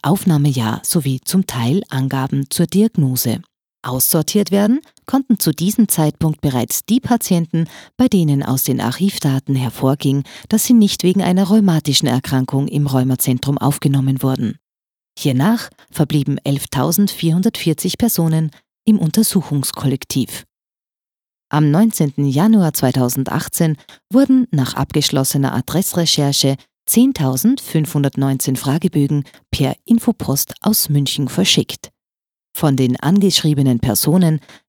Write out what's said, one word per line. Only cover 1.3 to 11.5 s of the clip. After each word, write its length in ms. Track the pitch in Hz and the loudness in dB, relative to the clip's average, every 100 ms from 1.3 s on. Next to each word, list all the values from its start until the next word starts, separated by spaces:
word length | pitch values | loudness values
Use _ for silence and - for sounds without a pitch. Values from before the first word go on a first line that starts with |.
| 185 185 | -2 -2
Teil 360 | 123 117 180 - | -2 -2 -2 -2
Angaben 640 | 135 135 135 131 139 139 | -4 -2 -2 -2 -4 -4
zur 160 | - 170 | -2 0
Diagnose. 720 | 190 226 - 135 127 123 143 - _ _ _ | 2 2 2 0 0 -2 -4 -8 _ _ _
Aussortiert 680 | - 127 - 165 156 208 202 | -8 -4 0 0 0 0 0
werden 320 | 202 208 262 - _ - | 2 2 0 -2 _ -4
konnten 320 | 277 262 214 | -2 0 0
zu 140 | - | 0
diesem 360 | 143 175 - 214 | 0 0 2 0
Zeitpunkt 540 | - 156 - 160 151 | 2 0 0 -2 -2
bereits 420 | 147 127 113 - | -2 -2 -2 -4
die 160 | - 233 | -2 -2
Patienten, 640 | - 233 - 175 165 165 165 - - - | 0 -2 0 0 0 -2 -4 -6 -10 -2
bei 120 | 254 | 2
denen 340 | 196 156 139 | 2 2 2
aus 220 | 143 135 | 0 -2
den 180 | - 127 | -2 -2
Archivdaten 760 | 113 131 196 - 147 135 - 135 | -2 -2 -2 0 0 0 0 -2
hervorging, 680 | 127 - 131 139 143 139 135 - - | -2 -2 0 0 0 -2 -4 -12 -4
dass 160 | 214 - | -2 4
sie 80 | |
nicht 300 | 240 202 - | 4 4 2
wegen 180 | 180 190 | 0 0
einer 220 | 180 185 | 2 2
rheumatischen 640 | 190 | 2